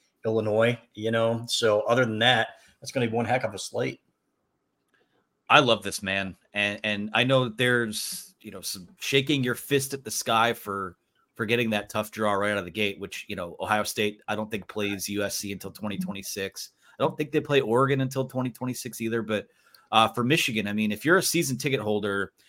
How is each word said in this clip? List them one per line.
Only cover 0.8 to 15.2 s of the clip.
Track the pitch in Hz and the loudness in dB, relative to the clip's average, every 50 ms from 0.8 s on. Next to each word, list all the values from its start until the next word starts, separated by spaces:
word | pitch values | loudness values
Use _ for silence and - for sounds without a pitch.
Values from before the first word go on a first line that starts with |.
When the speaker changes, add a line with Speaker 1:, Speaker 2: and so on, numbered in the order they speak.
| - _ _ | -6 _ _
Speaker 1:
you | 107 107 113 | -6 -2 0
know. | 117 113 113 113 117 117 120 117 | 2 2 2 2 0 -2 -4 -4
So | - - 117 110 104 107 | -2 2 4 4 4 4
other | 104 113 120 127 127 | 4 4 4 4 4
than | 113 110 107 | 2 2 2
that, | 117 123 127 113 110 - - - - - _ _ | 4 4 4 4 2 0 -4 -14 -20 -20 _ _
that's | - - | -14 -6
gonna | - 135 120 113 | -2 -2 0 0
be | 110 | 0
one | 117 117 | 0 0
heck | 104 120 131 123 | 0 0 0 0
of | 104 101 | -2 -6
a | 95 | -8
slate. | - - - 110 127 131 - - _ _ _ _ _ _ _ _ _ _ _ _ _ _ _ _ _ _ _ _ _ _ _ _ _ _ _ _ _ - | -10 -6 -4 -4 -4 -4 -4 -8 _ _ _ _ _ _ _ _ _ _ _ _ _ _ _ _ _ _ _ _ _ _ _ _ _ _ _ _ _ 4
Speaker 2:
I | - 151 | 6 6
love | 143 120 113 101 98 | 8 6 4 2 0
this, | 98 - - 101 | -4 -8 -6 -4
man. | 95 98 98 98 95 85 - _ _ - | -4 -2 -2 -4 -6 -8 -14 _ _ -4
And, | 104 104 104 104 104 - | -2 0 0 -2 -2 -2
and | 107 104 101 104 107 107 | -2 -2 -2 -2 -2 0
I | 113 123 | 2 2
know | 127 135 131 127 120 | 4 4 4 2 2
there's, | 110 - 123 123 123 120 120 110 104 - - - - - - - _ _ | -2 0 2 2 2 2 0 -2 -4 -6 -8 -8 -10 -12 -14 -18 _ _
you | - 110 | -18 -16
know, | 95 95 | -14 -12
some | 87 - - 98 90 90 - - | -10 -10 -10 -10 -12 -16 -16 -12
shaking | - - 139 139 135 139 151 139 127 | -4 0 2 2 2 2 0 0 0
your | 123 117 | 0 -2
fist | - - - 143 139 135 135 139 | -4 -2 0 0 0 0 -2 -6
at | 135 - | -8 -8
the | 110 | -8
sky | - - - 127 113 110 113 117 | -6 -4 0 2 4 4 4 2
for, | 113 - - 104 98 98 95 92 87 _ _ _ _ _ _ _ _ | 2 -2 -4 -6 -6 -6 -6 -8 -10 _ _ _ _ _ _ _ _
for | - 113 | -6 -2
getting | 104 117 120 120 113 | 0 2 2 2 2
that | 107 104 101 - | 0 0 -2 -2
tough | - 110 107 - | -4 -4 -4 -4
draw | - 110 110 104 101 | -4 -2 0 0 2
right | 98 101 104 | 2 0 0
out | 104 101 | 0 -2
of | 90 | -4
the | 87 | -4
gate, | 80 107 107 101 98 - | -4 -2 -2 -2 -2 -4
which, | 98 90 - - - - | -8 -10 -10 -12 -12 -10
you | 101 90 | -8 -8
know, | 90 85 85 - | -8 -8 -8 -8
Ohio | 92 92 110 107 104 | -4 -2 0 0 0
State, | - - - 107 104 104 - _ - | -2 -2 -2 -2 -2 -2 -4 _ -6
I | 107 | -4
don't | 104 107 107 | -4 -4 -4
think | 113 104 90 - | -6 -8 -8 -8
plays | - 107 104 101 101 95 - - | -6 -4 -4 -2 -4 -4 -6 -6
U | 101 101 | -4 -4